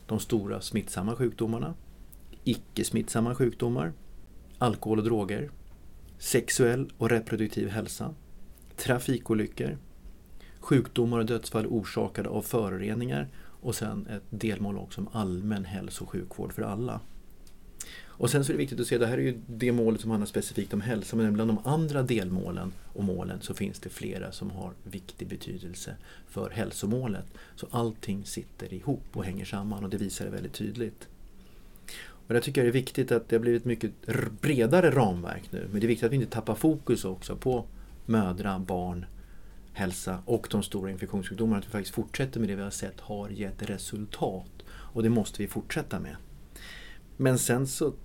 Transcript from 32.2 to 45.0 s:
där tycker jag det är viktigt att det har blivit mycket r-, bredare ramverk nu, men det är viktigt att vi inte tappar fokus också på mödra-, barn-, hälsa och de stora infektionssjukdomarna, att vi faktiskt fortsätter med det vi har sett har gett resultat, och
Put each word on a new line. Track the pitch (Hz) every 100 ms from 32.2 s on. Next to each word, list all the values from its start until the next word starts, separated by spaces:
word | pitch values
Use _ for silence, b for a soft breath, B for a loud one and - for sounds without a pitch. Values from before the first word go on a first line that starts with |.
| -
där | 117
tycker | 117 135
jag | 120
det |
är | 127
viktigt | 127 - 131
att | 120 -
det | 113
har |
blivit | 120 120
mycket | 120 117 107 - -
r-, | - 107 107
bredare | 139 139 113 170 175
ramverk | 135 110 90 85 82 -
nu, | 90 90
men | 101
det | 113
är |
viktigt | 117 117
att |
vi | 139
inte | 110
tappar | 117 110
fokus | 107 160 151 - 110
också | 98 92 - 95
på | 131 127 110 B B B -
mödra-, | 113 95 90 101 95
barn-, | 92 92 90 87 90 B B B B B B
hälsa | - 95 90 - 92 92
och | 113 -
de | 110
stora | 98 104 95
infektionssjukdomarna, | 95 101 101 92 92 113 104
att | -
vi |
faktiskt | 104 95
fortsätter | - 110 - 135 123
med | 107
det | 98
vi |
har | 101
sett | - 98 -
har | - 104 101
gett | 101 101 98 104
resultat, | 98 - 104 104 - 147 92 92 - -
och | - - -